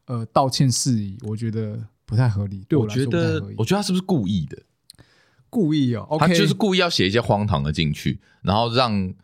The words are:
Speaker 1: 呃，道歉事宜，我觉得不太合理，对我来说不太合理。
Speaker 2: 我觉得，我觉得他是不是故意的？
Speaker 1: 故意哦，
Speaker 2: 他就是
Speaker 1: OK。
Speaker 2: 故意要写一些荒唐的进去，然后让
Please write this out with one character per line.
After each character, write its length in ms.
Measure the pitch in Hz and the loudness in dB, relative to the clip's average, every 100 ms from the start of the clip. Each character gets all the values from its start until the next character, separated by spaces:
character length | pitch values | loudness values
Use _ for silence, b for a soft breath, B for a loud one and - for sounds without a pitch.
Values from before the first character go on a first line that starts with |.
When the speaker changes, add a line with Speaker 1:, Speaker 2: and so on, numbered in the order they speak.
| - | -10
Speaker 1:
呃， 200 | 120 113 | -8 -2
道 220 | 151 135 | 0 2
歉 200 | - 135 | 2 2
事 240 | 113 139 113 | 2 0 0
宜， 180 | 98 98 | -2 -8
我 120 | 107 107 | -8 -6
觉 140 | 113 | -4
得 320 | 113 107 110 107 _ - | -4 -6 -8 -14 _ -4
不 100 | 113 | 0
太 120 | 127 | 2
合 160 | 101 98 | 0 -4
理， 200 | 98 95 | -6 -2
对 100 | 151 | 0
我 80 | 107 | 0
来 80 | |
说 120 | 127 135 | -2 -2
不 60 | |
太 60 | 170 | 0
合 60 | 165 | 0
理。 80 | 104 | -2
Speaker 2:
我 40 | |
觉 80 | 101 | -4
得， 80 | 104 | -4
我 60 | 113 | 0
觉 100 | 196 | 0
得 60 | |
他 0 | |
是 100 | 190 | 0
不 60 | 185 | -2
是 60 | |
故 240 | 185 165 95 | 0 0 0
意 180 | 101 - | -2 -4
的？ 120 | - - _ _ b b b b b _ | -10 -18 _ _ b b b b b _
Speaker 1:
故 240 | 240 156 | 0 2
意 220 | 151 127 110 | 2 0 -2
哦， 220 | - 151 | -2 0
Speaker 2:
他 80 | 160 | 4
就 80 | 170 | 4
是 80 | 156 | 2
Speaker 1:
OK。 20 | 190 | 2
Speaker 2:
故 200 | 214 185 | 2 2
意 20 | |
要 120 | 175 | 2
写 180 | - 92 | 2 2
一 20 | |
些 100 | 113 | 2
荒 260 | 113 101 104 | 2 2 2
唐 160 | 73 | 0
的 80 | 71 | 0
进 200 | 76 76 | 0 -2
去， 280 | 73 76 65 b b | -2 -4 -6 b b
然 140 | 90 104 | -2 0
后 160 | 117 | 2
让 400 | 117 123 101 92 - | 2 0 0 -4 -8